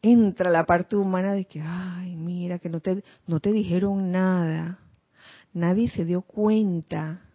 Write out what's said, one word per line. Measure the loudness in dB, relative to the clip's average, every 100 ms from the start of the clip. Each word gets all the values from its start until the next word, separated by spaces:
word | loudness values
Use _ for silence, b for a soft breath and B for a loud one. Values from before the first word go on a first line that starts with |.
entra | 6 6 4 2 2
la | 2 4
parte | 2 2 0
humana | 0 0 0
de | -2 -6
que, | -10
"Ay, | -8 -8 -8 -10 -10 -8
mira, | -8 -6 -6 -6
que | -6
no | -6
te, | -2 -4 b b -4
no | -2
te | 0
dijeron | 0 0 0 0 0 0
nada. | 2 2 2 0 -2 -6 -10 _ _ _ B B B B
Nadie | -2 0 2 0
se | -2 -2
dio | -2
cuenta | -4 -2 2 2 2 -2 -4 -8 -6 -10 _